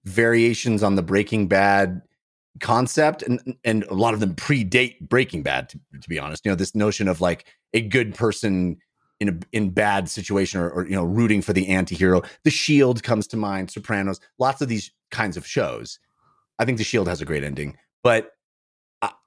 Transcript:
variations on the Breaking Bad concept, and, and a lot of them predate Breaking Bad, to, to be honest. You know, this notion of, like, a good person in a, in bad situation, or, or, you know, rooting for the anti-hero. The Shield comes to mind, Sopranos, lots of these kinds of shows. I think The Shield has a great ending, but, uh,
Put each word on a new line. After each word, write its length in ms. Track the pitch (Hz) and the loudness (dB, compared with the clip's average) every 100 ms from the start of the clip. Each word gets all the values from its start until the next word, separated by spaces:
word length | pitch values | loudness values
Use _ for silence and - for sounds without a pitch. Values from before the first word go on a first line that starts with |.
variations 800 | 98 95 117 117 117 113 123 107 | -4 2 4 4 4 2 0 2
on 140 | 104 98 | 2 2
the 60 | |
Breaking 440 | 85 98 104 110 95 | 2 0 2 0 2
Bad 560 | 98 101 101 95 92 - _ _ _ _ - | 4 4 4 2 -2 -12 _ _ _ _ -6
concept, 600 | - 120 127 - 151 - | 0 2 2 2 2 0
and, 340 | - 120 131 123 | -4 -4 -6 -6
and 200 | 117 110 | -2 -2
a 100 | 98 | 0
lot 200 | 95 117 | 0 0
of 60 | 107 | 2
them 140 | 101 | -2
predate 640 | 82 - 143 98 123 127 - | -2 -2 0 2 2 2 -4
Breaking 440 | - 123 131 85 | -2 0 0 -4
Bad, 240 | 69 65 64 | -4 -4 -6
to, 100 | - - 69 | -14 -20 -18
to 80 | - | -10
be 100 | 80 | -8
honest. 260 | 71 78 | -8 -6
You 60 | 104 | -2
know, 60 | 90 | -2
this 180 | 95 | -2
notion 320 | 107 104 - 98 | 0 0 0 0
of, 140 | 85 | 0
like, 260 | 90 85 - _ _ | 0 -2 -8 _ _
a 80 | 113 | -4
good 340 | 107 131 107 - | 0 0 -2 -2
person 600 | 117 - 110 95 90 78 _ _ _ - | -2 0 0 2 0 -4 _ _ _ -4
in 80 | 101 | -4
a, 60 | 85 - | -4 -4
in 180 | 113 101 | -2 0
bad 380 | 92 104 98 87 | 2 2 0 -2
situation, 520 | - 95 98 95 95 | -6 -2 0 0 -2
or, 80 | 87 | -2
or, 160 | 80 | -4
you 120 | 92 95 | -2 -2
know, 80 | |
rooting 360 | 85 104 113 104 | 0 2 2 2
for 120 | 90 | 2
the 160 | 95 92 | 0 2
anti-hero. 540 | 92 90 85 92 90 - - | 2 0 2 4 4 0 -2
The 80 | 151 | 0
Shield 540 | - - 143 131 117 | 0 2 4 4 2
comes 240 | - 110 104 | 0 -2 -2
to 80 | 113 | -4
mind, 340 | 104 98 92 | -4 -4 -6
Sopranos, 480 | - 98 104 98 90 _ - | -10 -4 -2 -2 -6 _ -2
lots 200 | 127 135 | -2 0
of 80 | 135 | -2
these 220 | 110 - _ _ | -4 -6 _ _
kinds 240 | - 110 82 | -6 -4 -6
of 100 | - | -6
shows. 540 | - 87 57 58 - _ _ _ _ _ - | -2 -2 -4 -12 -18 _ _ _ _ _ -4
I 60 | |
think 140 | 117 117 | -2 -2
The 60 | |
Shield 220 | 107 113 90 | 0 0 0
has 140 | 82 | -2
a 40 | |
great 200 | 76 76 | -4 -4
ending, 320 | 71 69 73 - _ _ | -4 -6 -10 -12 _ _
but, 300 | 123 113 - _ _ _ _ _ _ _ | 2 2 0 _ _ _ _ _ _ _
uh, 80 | 101 - | -8 -8